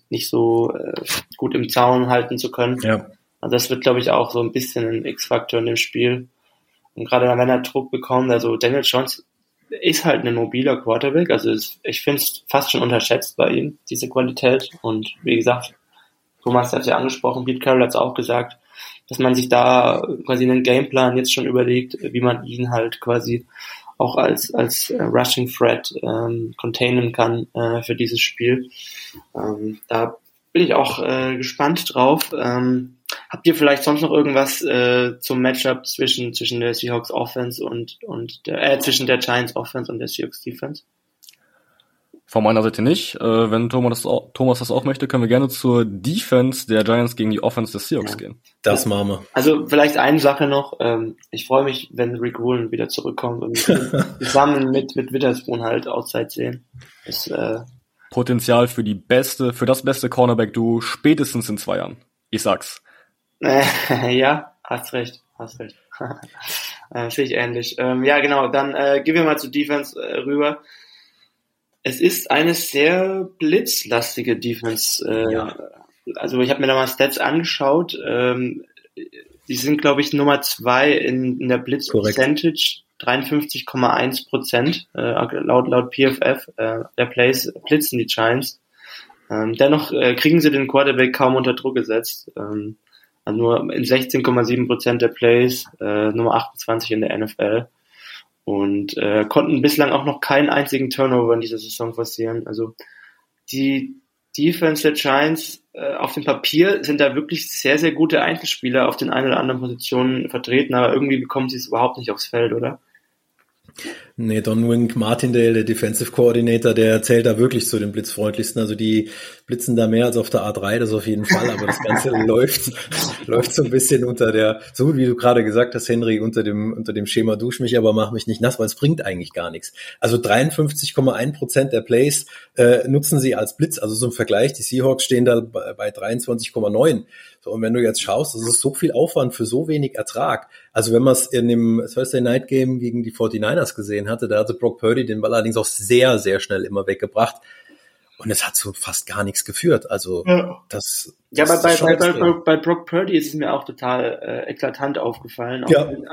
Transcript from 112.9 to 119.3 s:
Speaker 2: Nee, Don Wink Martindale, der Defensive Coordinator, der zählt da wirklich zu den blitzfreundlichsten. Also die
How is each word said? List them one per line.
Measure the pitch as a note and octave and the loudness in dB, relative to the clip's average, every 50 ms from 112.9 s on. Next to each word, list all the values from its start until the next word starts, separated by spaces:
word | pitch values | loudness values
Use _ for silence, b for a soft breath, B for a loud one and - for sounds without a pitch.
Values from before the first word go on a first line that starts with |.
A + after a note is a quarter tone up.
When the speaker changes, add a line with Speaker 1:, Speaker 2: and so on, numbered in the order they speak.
| _ _ _ _ _ _ _ _ _ _ _ _ _ _ _ - B B B B B B B B B | _ _ _ _ _ _ _ _ _ _ _ _ _ _ _ -20 B B B B B B B B B
Speaker 2:
Nee, | - A#2 A2 G#2+ A2 | -6 -4 -2 -2 -2
Don | A2 A2 A2 A2+ A#2 | 0 0 2 2 2
Wink | A#2+ A#2 A#2+ A#2+ A2+ - | 4 4 4 2 2 0
Martindale, | A2+ G#2+ A2 A#2+ A#2+ - B2 A#2+ A#2+ A#2 A#2 A2+ | 0 0 0 0 0 0 2 4 4 4 4 4
der | A2 G#2+ | 2 2
Defensive | A#2 A2 - A#2 A2 A2 - A#2+ - | 0 -2 -2 -2 -2 -2 -4 -6 -2
Coordinator, | - - A#2+ A#2 A#2 A#2+ A#2 A#2 A#2 A#2 - A#2 G#2+ | 2 4 4 6 6 4 4 4 4 4 4 4 4
der | A2+ A2 A2 A2 A2 A2 | 4 4 4 4 4 4
zählt | - A#2+ A#2 A2+ | 4 4 4 4
da | A#2+ G#2+ | 4 4
wirklich | G#2+ B2 B2+ B2+ A#2 - | 4 2 2 2 0 -2
zu | - A#2+ | -2 -2
den | G#2+ G#2 G#2 | -2 -2 -4
blitzfreundlichsten. | G2+ G#2+ G2 - - - G#2+ G#2+ - - A2 - - A#2 | -4 -6 -8 -6 -6 -4 -4 -2 -2 -2 -4 -4 -2 -2
Also | A2 G#2+ G#2+ | -2 -2 -2
die | G#2 A2 A2 A2 A2 G#2+ B B B B B | -2 0 2 2 2 2 B B B B B